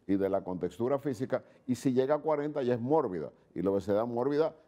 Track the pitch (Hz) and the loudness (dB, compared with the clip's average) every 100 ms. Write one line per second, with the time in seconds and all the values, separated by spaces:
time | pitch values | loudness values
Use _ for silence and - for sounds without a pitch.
0 | - 98 95 95 92 90 87 - 120 139 | -2 0 2 0 -2 -4 -4 -2 -2 0
1 | 147 110 127 123 - - - 120 143 127 | -2 -6 -4 -4 -6 -10 -4 -2 2 2
2 | 131 151 151 151 147 147 120 123 123 160 | 2 2 0 0 -2 -2 0 0 2 2
3 | 123 87 71 - _ - 95 98 92 101 | 2 -2 -8 -12 _ -2 0 0 2 0
4 | 117 117 131 147 160 - | 0 0 0 2 0 -2